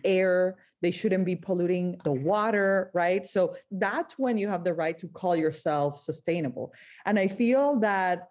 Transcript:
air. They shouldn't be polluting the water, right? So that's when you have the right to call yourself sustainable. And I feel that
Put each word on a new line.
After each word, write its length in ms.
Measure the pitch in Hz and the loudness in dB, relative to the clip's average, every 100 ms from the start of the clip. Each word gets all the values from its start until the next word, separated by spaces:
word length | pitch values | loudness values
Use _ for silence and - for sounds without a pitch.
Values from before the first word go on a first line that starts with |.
air. 520 | 190 185 185 180 185 185 _ _ | 0 2 4 2 2 -2 _ _
They 100 | 175 175 | -2 0
shouldn't 260 | 214 190 180 | 0 2 0
be 40 | 175 - | -2 -2
polluting 380 | 180 175 180 180 175 151 | 0 0 0 -2 -4 -2
the 80 | 131 147 | 0 0
water, 360 | 208 214 208 196 196 185 175 | 0 2 2 2 2 0 0
right? 220 | 175 190 190 | 2 0 -2
So 60 | 196 180 - - 190 196 | 0 0 -2 -10 -4 -2
that's 260 | 254 339 - | -2 -6 -4
when 120 | 262 220 | -2 0
you 60 | 202 | -2
have 100 | 180 175 | -2 -2
the 80 | 165 | -2
right 160 | 160 165 | -2 -4
to 60 | 175 - | -10 -6
call 140 | 185 170 | -2 0
yourself 460 | 160 156 165 151 143 143 - | 0 -2 -2 0 0 -4 -10
sustainable. 560 | 156 - 170 143 - 120 - - - - | -8 -4 -2 -2 -6 -10 -14 -20 -10 -2
And 100 | 208 | 0
I 20 | 196 196 | 0 0
feel 240 | 233 262 285 277 208 | 2 2 2 2 2
that 260 | 196 185 175 180 | 2 0 -2 -6